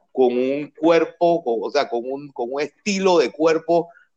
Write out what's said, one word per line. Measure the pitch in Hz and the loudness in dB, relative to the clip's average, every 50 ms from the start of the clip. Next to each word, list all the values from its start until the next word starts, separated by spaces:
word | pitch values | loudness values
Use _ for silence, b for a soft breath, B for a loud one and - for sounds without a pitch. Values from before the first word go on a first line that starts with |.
| _ _ - | _ _ -2
con | 127 131 120 120 | 0 2 2 2
un | 123 127 131 139 147 147 135 _ - | 0 -2 -2 -4 -4 -8 -10 _ -2
cuerpo, | 156 165 170 165 165 165 - - 175 170 170 165 - | 2 2 4 4 2 0 -2 -2 0 0 0 0 -2
con, | 123 117 107 | -4 -4 -4
o | 95 117 - | -4 -4 -2
sea, | 147 131 - | -2 -2 -2
con | 120 120 117 | -4 -6 -6
un, | 131 135 143 147 139 | -6 -10 -10 -12 -12
con | - 127 123 123 135 | -10 -10 -8 -6 -6
un | 143 | -6
estilo | 151 - - _ - 208 196 190 190 190 180 165 | -6 -6 -8 _ -6 -6 -2 0 2 4 4 4
de | 131 - - | 2 2 0
cuerpo | - 156 165 156 160 - - 170 165 170 B B B B B B | 0 2 2 2 0 0 0 0 0 0 B B B B B B